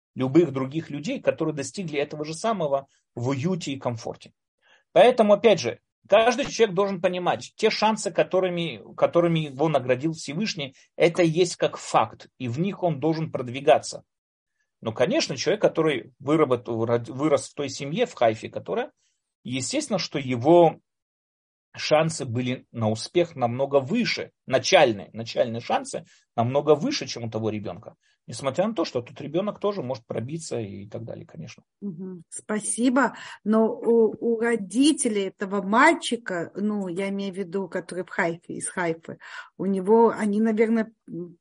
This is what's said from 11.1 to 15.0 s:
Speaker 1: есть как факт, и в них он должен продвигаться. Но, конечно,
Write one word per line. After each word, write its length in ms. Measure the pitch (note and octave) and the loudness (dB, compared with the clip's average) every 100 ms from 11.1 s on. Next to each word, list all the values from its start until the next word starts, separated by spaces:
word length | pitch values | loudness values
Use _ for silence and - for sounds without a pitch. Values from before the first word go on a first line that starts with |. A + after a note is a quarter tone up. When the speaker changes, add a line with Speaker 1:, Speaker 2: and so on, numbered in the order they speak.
| E3+ | 4
Speaker 1:
есть 340 | E3+ D#3+ F3+ - | 2 2 0 0
как 200 | D#3+ - | -2 -2
факт, 500 | - D3 A2+ - - - | 0 0 0 -4 -20 -10
и 100 | B2+ | -6
в 120 | B2 | -4
них 220 | G3 - | -4 -2
он 180 | F3 C#3 | -4 0
должен 320 | D3+ D#3+ D#3+ | -2 -2 -4
продвигаться. 720 | C3 B2 C3 C#3+ A#2+ - - - _ _ _ _ _ _ _ | -6 -8 -2 2 2 2 -12 -18 _ _ _ _ _ _ _
Но, 100 | A2+ | -8
конечно, 440 | A2 | 0